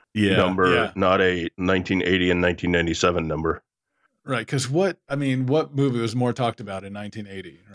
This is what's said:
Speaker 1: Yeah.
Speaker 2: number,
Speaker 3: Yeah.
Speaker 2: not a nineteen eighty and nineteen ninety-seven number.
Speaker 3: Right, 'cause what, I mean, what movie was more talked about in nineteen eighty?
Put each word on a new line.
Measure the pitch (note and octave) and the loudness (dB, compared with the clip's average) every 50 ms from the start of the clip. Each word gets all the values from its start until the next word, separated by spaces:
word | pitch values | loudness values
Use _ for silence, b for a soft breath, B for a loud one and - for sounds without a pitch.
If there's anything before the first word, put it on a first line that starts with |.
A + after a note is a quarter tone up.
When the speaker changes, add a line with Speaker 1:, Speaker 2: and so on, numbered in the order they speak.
| b b _ | b b _
Speaker 1:
Yeah. | G#2+ G#2 G2 F#2+ | 0 2 4 4
Speaker 2:
number, | F2+ F2+ F2+ F#2+ F#2+ F#2 F#2 F2+ | 4 2 2 2 2 2 4 4
Speaker 3:
Yeah. | G2+ A2+ G2+ - | 2 0 -2 -2
Speaker 2:
not | F#2+ F#2+ F#2 F#2+ G2 | 0 2 2 4 4
a | F#2+ F#2 F2+ F2 E2 E2+ - - | 4 2 2 0 -2 -6 -6 -4
nineteen | F#2 F#2 F#2+ F#2 F2+ - G2 F#2 - | 0 0 0 0 0 0 0 0 2
eighty | F2+ F#2+ F#2 F2+ F2+ | 2 2 2 2 2
and | F2+ F2+ | 2 2
nineteen | F2+ F2+ F2 - - F2 F2 | 2 0 0 0 0 0 2
ninety-seven | E2+ E2+ E2+ D#2+ - - F2+ F2 E2+ E2 | 2 2 0 0 2 2 2 2 0 -2
number. | D#2 D2+ D2+ D#2 D#2+ D2+ - - _ _ _ _ _ _ _ _ _ _ _ _ | -2 -4 -2 -2 -2 -4 -4 -8 _ _ _ _ _ _ _ _ _ _ _ _
Speaker 3:
Right, | C#3+ C3 A#2 A2+ - | -6 -6 -6 -4 -4
'cause | D3+ C3+ - B2 | -4 -4 -2 -2
what, | C#3 E3+ G3 F#3+ E3 - _ - | 0 0 0 0 -2 -6 _ -8
I | C#3 C#3+ | -6 -4
mean, | C#3+ C3+ C3 C3 C3 B2 | -2 -2 0 0 0 0
what | C#3+ D#3+ D#3+ - D3 | 0 0 0 -2 -2
movie | C3+ C#3 C#3 A#2+ A#2 | 0 0 2 2 0
was | A2+ A2 G#2+ | -2 -2 -2
more | B2 A#2+ A#2+ | 0 0 0
talked | A#2 - B2+ A#2 A2 - | 0 0 -2 -4 -4 -6
about | G#2 G2+ G2 F#2+ G2 | -10 -10 -10 -10 -10
in | G2 G2+ | -12 -12
nineteen | G#2 G#2 G#2 - A2 G#2 G2 | -12 -12 -12 -12 -14 -14 -12
eighty? | G2 F#2+ F#2 E2+ - - _ _ G2 | -14 -14 -14 -14 -18 -20 _ _ -2